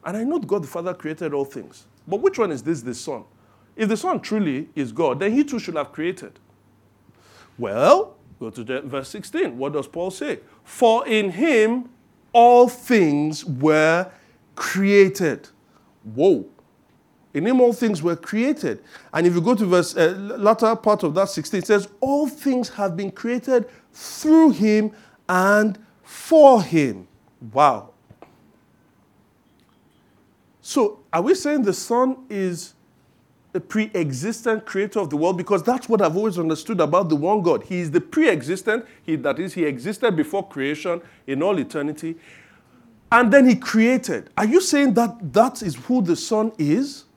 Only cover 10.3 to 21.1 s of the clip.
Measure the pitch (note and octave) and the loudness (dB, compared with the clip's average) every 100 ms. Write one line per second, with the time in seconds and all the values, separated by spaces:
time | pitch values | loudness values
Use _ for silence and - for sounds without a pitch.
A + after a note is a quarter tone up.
10.3 | E3+ _ _ _ - A#3 A3+ C4 G#3+ G3+ | -10 _ _ _ 0 2 2 2 0 0
11.3 | F3 D#4+ B3 A3 B3 B3 _ _ _ _ | -2 2 4 2 0 -6 _ _ _ _
12.3 | A#3+ A#3+ B3 B3 - - A#3 E3 C#3+ D3+ | 6 8 8 6 2 0 4 4 2 -2
13.3 | D#3 - B2+ D3+ D#3 D#3 E3+ F#3 - _ | -4 -8 0 2 4 4 2 -2 -12 _
14.3 | _ _ - - F#3 G3 G3+ G3 G3 E3+ | _ _ -12 -8 -2 4 6 6 4 -4
15.3 | A#2+ - _ _ _ _ _ A2 A2 F3 | -4 -10 _ _ _ _ _ -14 0 2
16.3 | C#3+ - _ _ _ _ _ _ _ _ | 2 -2 _ _ _ _ _ _ _ _
17.3 | C#3 F#3 B3+ A#3+ A3+ A#3 F3 E3 E3+ - | -4 0 2 2 2 -2 -2 -4 -4 -6
18.3 | G#3+ B3+ D4+ D3 A2 - - - D3+ F3 | -4 -2 -4 -6 -8 -14 -20 -8 0 0
19.3 | F3 E3 A#3 G3+ F3+ F3 - E3 F#3+ G3+ | 2 0 0 2 0 0 0 0 0 -10
20.3 | A3+ G3+ A3 A3 A3+ A3 G#3 E3+ | -2 0 2 2 0 0 0 0